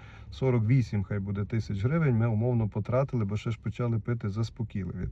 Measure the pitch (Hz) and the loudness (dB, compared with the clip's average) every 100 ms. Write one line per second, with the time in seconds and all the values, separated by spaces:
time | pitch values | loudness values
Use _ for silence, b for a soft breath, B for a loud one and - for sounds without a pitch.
0 | B B B - 131 123 107 135 113 107 | B B B -2 2 4 4 4 4 0
1 | 95 104 98 101 101 113 - 104 120 165 | -2 -2 -2 -2 -2 -2 -2 -2 0 2
2 | 156 113 117 107 123 120 107 107 98 123 | 4 4 4 2 2 2 0 -2 0 0
3 | 139 123 101 104 - 107 117 - 120 117 | 2 0 0 -2 -2 -4 -4 -2 0 0
4 | 113 117 110 101 113 - 117 104 90 90 | 0 -2 -2 -2 -4 -4 -6 -4 -6 -4
5 | 92 | -6